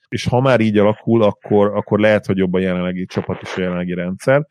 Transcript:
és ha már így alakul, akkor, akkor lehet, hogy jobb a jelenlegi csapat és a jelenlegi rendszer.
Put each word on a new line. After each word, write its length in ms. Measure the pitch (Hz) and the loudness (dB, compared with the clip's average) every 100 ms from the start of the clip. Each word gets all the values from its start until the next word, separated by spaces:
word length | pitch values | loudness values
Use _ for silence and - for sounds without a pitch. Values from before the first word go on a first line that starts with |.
| _ | _
és 160 | 117 | -8
ha 160 | - 123 | -2 0
már 200 | 135 123 | 2 4
így 160 | 110 104 | 4 4
alakul, 460 | 101 107 - 113 | 2 0 0 2
akkor, 540 | 104 - - 104 101 104 | 2 0 0 2 2 0
akkor 220 | - 104 | -2 2
lehet, 280 | 107 104 - | 4 2 0
hogy 100 | 95 | -2
jobb 160 | 92 | 0
a 60 | 92 | 0
jelenlegi 460 | 95 90 90 90 92 | -2 -2 -4 -6 -6
csapat 340 | - - 90 | -8 -6 -8
és 140 | - - | -8 -6
a 40 | |
jelenlegi 340 | 90 90 90 | -4 -4 -6
rendszer. 540 | 87 90 95 - 135 147 | -6 -6 -6 0 0 0